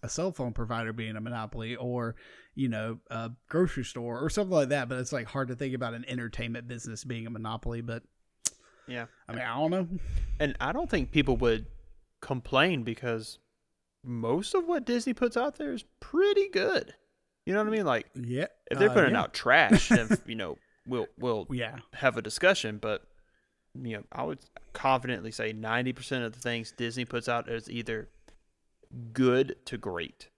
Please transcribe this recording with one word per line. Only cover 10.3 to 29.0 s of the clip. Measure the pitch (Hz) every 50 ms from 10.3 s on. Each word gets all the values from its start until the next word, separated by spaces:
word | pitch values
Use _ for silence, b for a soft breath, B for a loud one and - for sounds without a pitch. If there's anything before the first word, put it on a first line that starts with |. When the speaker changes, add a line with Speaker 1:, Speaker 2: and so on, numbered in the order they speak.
| - -
Speaker 2:
And | 151 143 131 -
I | - 135 175
don't | 269 233 240
think | - 180 131 -
people | - 151 143 143 127 113
would | 123 120 113 110 110 - - - - - - - _ _ _ _
complain | - - 139 127 123 - - 135 147 180 180 139 117
because | 117 113 - - 123 117 110 107 - - - _ _ _ _ _ _ _ _ _ _ _ _ _
most | 127 120 117 113 117 - 170 208 - -
of | 392 339
what | 330 349 311 247
Disney | - 240 240 226 262 247
puts | - 262 240 233 240
out | 247 294 277 -
there | 311 285
is | 262 226 - _ _ _
pretty | - - - 311 392 403 403 403 392 392
good. | - - - 403 381 - - - - _ _ _ _ _ _ _ _ _ _
You | - 185
know | 208 214
what | 214
I | 220 220
mean? | 202
Like, | 156 123 113 - - _
Speaker 1:
Yeah. | 135 123 117 123 131 165 - _ _ _ -
Speaker 2:
if | - -
they're | 196 214
Speaker 1:
Uh, | 214
Speaker 2:
putting | 220 165 131 214
Speaker 1:
yeah. | 214
Speaker 2:
out | 82 - -
trash, | - - 123 127 160 156 107 220 170 - -
then, | 233 180 113 107
Speaker 1:
<laughs> | 226 - -
Speaker 2:
you | - 113
know, | 110 98 85 71 - _ _ _ _ _
we'll, | - 127 120 - - _ -
we'll | - 127 113 107 92 -
Speaker 1:
Yeah. | 131 123 117 110 120 120 - _ -
Speaker 2:
have | - - 135 120 113
a |
discussion, | 101 107 - - - 180 196 - - 110 104 104
but, | - 107 107 - - _ _ _ _ _ _ _ _ _ _ _ _ _ _ 131
you | 127 120 110
know, | 104 - -
I | - - 127
would | 151 160 139 - _ _ - - - -
confidently | - - 135 135 127 120 123 123 98 87 113
say | 113 - 110 110 110
ninety | 110 107 110 113 120 123 127 127
percent | - - - 135 127 120
of | 113 110
the | -
things | - 123 117 117 113 - -
Disney | - 120 117 113 127 123
puts | 117 - 120 113 -
out | 120 117 117 -
is | 117 113 107 -
either | 117 120 113 123 117 110 107 - _ - _ - - - _ _ _ _ _ _ _ _ _ _ - 123